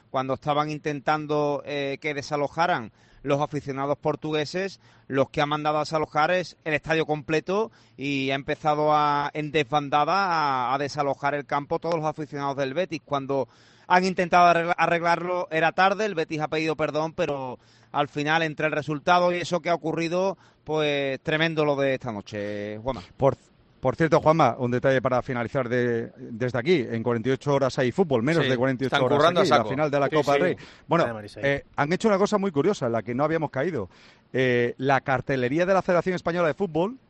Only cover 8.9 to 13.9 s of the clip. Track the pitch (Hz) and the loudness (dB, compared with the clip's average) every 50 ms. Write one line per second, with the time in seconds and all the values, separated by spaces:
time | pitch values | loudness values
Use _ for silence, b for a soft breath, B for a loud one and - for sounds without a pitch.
8.9 | 151 151 147 147 143 143 143 143 - 156 151 147 143 156 147 113 147 147 143 139 | 4 4 4 2 2 0 -2 -2 -4 -6 -6 -2 0 -2 0 0 0 -2 0 0
9.9 | 143 147 147 156 185 196 196 185 170 156 151 143 135 127 123 120 135 139 143 139 | 2 2 2 2 2 2 2 0 0 0 2 2 0 0 0 0 0 -2 -2 -2
10.9 | 135 147 143 139 131 - 139 139 147 143 135 - 147 143 143 - 165 160 - 165 | -2 -2 -2 -2 -2 -2 -2 -2 -2 -2 -4 -4 -4 -4 -2 -2 -4 -4 -2 -2
11.9 | 170 160 151 156 147 - 151 123 147 143 143 139 139 135 139 131 131 170 185 - | -2 -2 -2 -4 -4 -6 -8 -10 -8 -6 -4 -4 -2 -2 -2 -2 -2 -2 -4 -4
12.9 | 151 147 - - 143 139 139 131 139 135 120 b b b b b b b b - | -6 -8 -6 -6 -4 -4 -2 -2 -2 -2 -2 b b b b b b b b 2